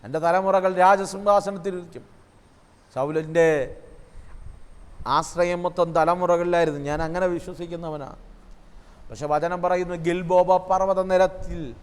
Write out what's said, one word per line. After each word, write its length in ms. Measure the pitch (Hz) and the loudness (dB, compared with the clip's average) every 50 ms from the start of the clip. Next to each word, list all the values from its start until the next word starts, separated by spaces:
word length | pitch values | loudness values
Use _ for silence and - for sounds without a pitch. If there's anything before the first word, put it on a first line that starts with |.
| - | -16
എൻ്റെ 160 | 104 135 160 156 | -6 -6 -2 0
തലമുറകൾ 460 | 170 170 185 190 190 190 196 185 190 190 180 180 | 2 2 2 2 4 2 4 2 2 2 6 6
രാജസിംഹാസനത്തിൽ 880 | 185 202 196 196 185 190 196 202 208 202 202 - 196 196 196 165 196 180 180 | 6 6 4 2 -6 -8 -4 0 4 4 4 2 0 -8 -8 -8 -8 -8 -10
ഇരിക്കും." 260 | 175 170 - - - - - - - _ _ _ _ _ _ _ _ _ _ _ _ _ _ | -12 -14 -18 -20 -20 -20 -20 -20 -20 _ _ _ _ _ _ _ _ _ _ _ _ _ _
ശൗലിൻ്റെ 520 | 127 131 147 156 160 160 156 160 170 165 160 156 147 131 - - - - - - - - - - - - - - - - - - - - - - - - - - - - 117 131 | -4 -4 -2 -2 -4 -4 -2 2 4 4 4 4 2 -2 -6 -8 -16 -20 -20 -20 -20 -20 -20 -20 -18 -18 -16 -18 -16 -16 -16 -16 -18 -20 -20 -20 -20 -20 -20 -14 -12 -4 0 0
ആശ്രയം 440 | 151 160 - - 170 175 175 175 175 175 | 0 0 -2 -2 -2 0 0 0 -2 -2
മൊത്തം 240 | 180 175 180 175 165 165 | -4 0 0 -2 0 2
തലമുറകളിലായിരുന്നു. 840 | 170 160 160 175 180 180 175 175 170 175 175 175 170 170 160 147 143 139 143 | 2 2 2 2 0 2 2 2 2 2 0 2 2 2 2 0 -4 -6 -6
ഞാൻ 100 | 147 151 165 | -4 -4 -4
അങ്ങനെ 220 | 156 165 180 185 185 175 | -4 -4 -2 -2 -2 -2
വിശ്വസിക്കുന്നവനാ. 760 | 165 - - 180 160 175 170 170 170 165 165 156 147 139 - - - - - - - - - - - - - - - - - - - - - | -4 -8 -10 -12 -12 -12 -10 -10 -10 -10 -10 -10 -10 -12 -14 -16 -18 -20 -20 -20 -20 -20 -20 -20 -20 -20 -20 -20 -20 -20 -20 -20 -20 -18 -16
പക്ഷെ 180 | 113 104 147 147 | -12 -10 -4 -2
വചനം 280 | 147 151 156 170 180 180 175 | 0 0 0 0 -2 0 0
പറയുന്നു, 320 | 180 185 180 180 175 180 170 160 | 0 0 0 0 -4 -6 -4 -2
ഗിൽബോവ 440 | 175 170 180 180 165 185 180 180 185 185 185 185 - | -2 0 0 0 2 4 4 6 6 4 2 4 2
പർവ്വത 340 | 190 185 190 190 196 190 185 185 | 0 0 2 2 0 0 0 2
നിരത്തിൽ 500 | 185 180 190 185 185 - - - - 175 160 131 113 - | 4 4 4 4 2 -4 -10 -10 -8 -8 -10 -12 -12 -16